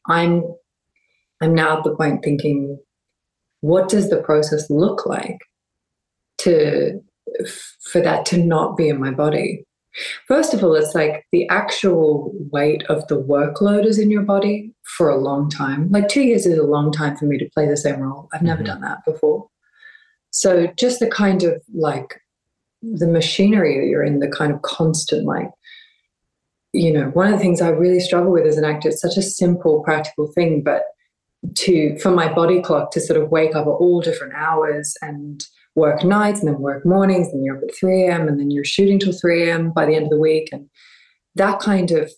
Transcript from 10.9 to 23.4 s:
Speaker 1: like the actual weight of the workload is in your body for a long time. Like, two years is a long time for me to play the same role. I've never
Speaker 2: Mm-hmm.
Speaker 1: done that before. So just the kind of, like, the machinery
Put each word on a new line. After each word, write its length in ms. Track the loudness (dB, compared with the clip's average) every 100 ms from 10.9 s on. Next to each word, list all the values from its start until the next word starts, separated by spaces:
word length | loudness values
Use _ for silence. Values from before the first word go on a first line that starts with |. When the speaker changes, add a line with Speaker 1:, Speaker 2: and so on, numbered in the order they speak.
Speaker 1:
like 300 | 0 -2 -4 -2
the 160 | -2 0
actual 800 | -2 -2 -2 0 2 2 0 -4 -12 -6
weight 300 | -2 0 0
of 220 | -2 -4 -2
the 100 | -4
workload 680 | 0 0 0 0 2 2 2
is 120 | 2
in 120 | 2
your 120 | 2
body 520 | 2 0 0 -2 -8 -18
for 260 | -10 0 2
a 80 | 2
long 320 | 0 -2 -4
time. 420 | -4 -4 -2 0
Like, 180 | 0 2
two 120 | 2
years 240 | 2 2
is 140 | 2 2
a 60 |
long 280 | 2 2 0
time 240 | -2 -4 -2
for 80 |
me 140 | -2 -2
to 100 | -4
play 120 | -2 0
the 120 | 0
same 220 | -2 -4
role. 280 | -6 -10 -12
I've 80 | -4
never 160 | -2 -2
Speaker 2:
Mm-hmm. 80 | -6
Speaker 1:
done 140 | -8
that 220 | -10 -8 -6
before. 420 | 0 0 0 -6 _ _ _ -20 -20 _ _ _
So 360 | 0 2 2 0 0
just 220 | -2 0
the 60 | -2
kind 340 | 0 2 2
of, 180 | 0 -2 -6
like, 460 | -4 -2 -4 -8 -16 _ _ _ _ _ _
the 240 | -8 -2 0
machinery 760 | 2 0 2